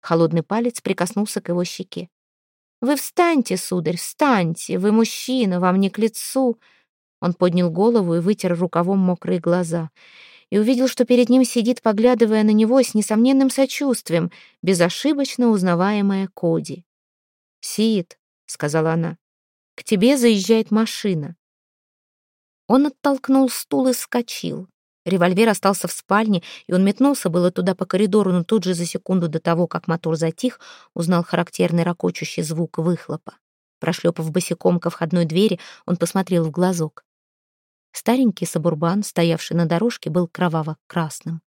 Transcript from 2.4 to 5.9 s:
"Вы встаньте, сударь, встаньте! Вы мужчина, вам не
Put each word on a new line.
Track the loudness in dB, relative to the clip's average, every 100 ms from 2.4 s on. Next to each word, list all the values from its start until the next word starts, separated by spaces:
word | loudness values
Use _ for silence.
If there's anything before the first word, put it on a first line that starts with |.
| _ _ _ _
"Вы | -2 -2
встаньте, | -2 0 2 2 0 -4
сударь, | -4 -4 -4 -6
встаньте! | -8 -2 2 2 0 -4 -6 -2
Вы | 2
мужчина, | 2 2 -2 -4 -2 0 0
вам | 2 2
не | 0